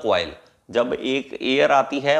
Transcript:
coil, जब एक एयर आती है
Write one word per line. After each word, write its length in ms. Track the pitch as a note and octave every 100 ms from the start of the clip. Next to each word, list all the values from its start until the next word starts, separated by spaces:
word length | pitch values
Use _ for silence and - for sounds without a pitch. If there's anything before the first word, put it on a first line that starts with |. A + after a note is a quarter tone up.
coil, 240 | A2 F#2 D#2+ - _ _ -
जब 240 | A#2 B2
एक 440 | - C3 C3+ - -
एयर 300 | - C3+ D3
आती 280 | C#3 - C#3+
है 180 | C#3